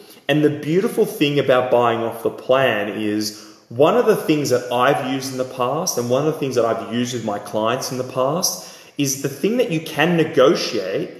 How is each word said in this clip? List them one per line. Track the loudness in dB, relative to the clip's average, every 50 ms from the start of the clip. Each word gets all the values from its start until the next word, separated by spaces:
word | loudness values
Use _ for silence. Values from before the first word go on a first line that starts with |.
| -20 -20 -20 -10 -4 0
And | 2 2 4
the | 2
beautiful | 2 0 -2 0 0 0 0 0 0 0 0
thing | 0 0 0 0 2 2 2
about | 2 4 2 2 2 2
buying | 2 4 4 2 2 0
off | -2 -4 -6 -4 -4
the | -6
plan | -6 -4 0 2 2 4 4 2 0 0 -2 -4
is, | -4 -4 -2 -2 -2 -2 -2 -4 -6 -10 -16 -20 -20 -20 _ _
one | 2 4 4 4 4
of | 4 4
the | 4 2
things | 2 2 0 0 0 2 2
that | 0 0 0 -2
I've | 0 2 4 4 4 2 0 -2
used | -4 -4 -4 -6 -6
in | -6
the | -6
past, | -6 -4 -2 -2 -2 -2 -2 -4 -4 -4
and | -4 0 0
one | 0 2 2
of | 0 -2
the | -2
things | -4 -2 0
that | 2 2
I've | 2 0 -2 -4 -4 -4
used | -2 -2 -2 -4
with | -6 -4
my | -4 -4 -6
clients | -6 -6 -4 -2 0 0 0 -2 -4 -6
in | -6 -6
the | -6
past, | -6 -2 -2 0 0 0 -2 -2 -4 -4 -6 -12 -16 -20 -20 -20 -14 _ -4
is | -2 -2 -2 -4 -4
the | -6
thing | -4 -2 -2 0 2
that | 0 0 0 -2
you | -4
can | -4 -4 -2 0 2 2 4 2
negotiate | 2 2 4 6 6 6 6 4 0 -4 -4 -4 -4 -4 -4 -4 -6 -6 -10 -16